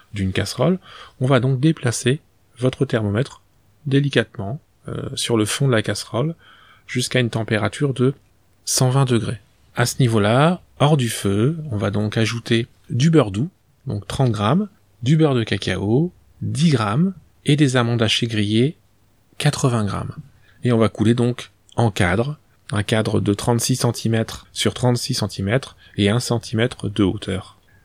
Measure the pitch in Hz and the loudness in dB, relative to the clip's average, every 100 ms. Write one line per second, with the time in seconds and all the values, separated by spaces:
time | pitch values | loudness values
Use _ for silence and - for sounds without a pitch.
0 | _ 101 95 - 101 - 147 185 - - | _ -6 -2 -2 -4 0 0 0 -6 -20
1 | - _ 127 131 131 127 156 160 123 - | -20 _ 2 2 2 2 0 0 -2 0
2 | 123 147 - _ _ - 127 - 135 117 | 0 -2 -6 _ _ -4 -4 -2 -2 0
3 | 104 101 135 - _ _ _ _ 143 135 | 0 0 -2 -8 _ _ _ _ 0 0
4 | 143 123 110 - 98 143 - _ - 117 | 2 0 -2 -6 -8 -8 -14 _ -12 -10
5 | - - - 117 107 - 139 113 104 101 | -8 -8 -2 0 0 0 0 0 -2 -6
6 | - 110 156 165 _ - _ _ - 127 | -6 -4 -4 -6 _ -20 _ _ -8 -6
7 | 127 127 120 113 110 110 107 - 143 120 | -2 0 0 -2 -2 -2 -2 -2 -4 0
8 | 127 - _ _ _ _ - - 127 135 | 0 0 _ _ _ _ -6 0 2 2
9 | 127 117 90 113 - _ _ - 120 - | 2 0 -2 -8 -14 _ _ -2 -2 2
10 | 123 110 104 123 160 180 - _ 139 156 | 2 4 4 4 2 0 -8 _ 2 2
11 | 117 - 101 98 127 165 151 104 101 104 | 0 -2 -2 2 0 -2 -6 -4 -2 -2
12 | 104 117 110 117 - 117 - _ - 120 | -2 0 -2 -2 -2 -2 -2 _ -6 2
13 | 156 160 110 95 165 - _ _ 127 104 | 4 4 2 -2 -4 -8 _ _ -8 -8
14 | - - 127 104 104 170 208 _ _ _ | -6 0 0 2 2 2 0 _ _ _
15 | 120 160 156 127 110 101 - 92 98 123 | 2 4 4 2 0 -2 -2 -2 2 2
16 | 175 - _ _ 104 117 165 123 107 120 | 0 -6 _ _ -6 0 2 2 2 0
17 | 190 190 _ _ - 143 143 127 117 120 | 0 -2 _ _ 0 2 4 2 0 0
18 | 110 - 117 107 101 110 135 - _ _ | 0 0 -2 -2 0 2 2 -2 _ _
19 | _ _ _ - 147 - 135 120 101 87 | _ _ _ -4 -2 0 0 0 -2 -4
20 | - - - _ _ _ 123 113 107 - | -8 -12 -18 _ _ _ 0 2 2 2
21 | 107 123 120 120 - _ _ - 113 - | 2 2 0 -2 -12 _ _ -2 0 2
22 | 90 95 135 151 _ _ - 107 101 110 | 0 2 -2 -6 _ _ -6 -4 0 0
23 | 107 107 101 101 - 117 - 127 120 - | 2 0 0 0 0 0 0 0 0 0
24 | 113 113 110 - - - 107 - 123 120 | -2 -2 -2 -8 -14 -4 -4 0 0 0
25 | - 127 104 - 98 127 - - - - | -2 -4 -4 -4 -2 -2 -4 -16 -10 0
26 | 101 117 - 117 - 110 120 - 110 104 | 2 2 0 -2 -2 -2 -2 -2 -6 2
27 | 95 104 - 95 - _ _ _ | 2 0 -6 -6 -8 _ _ _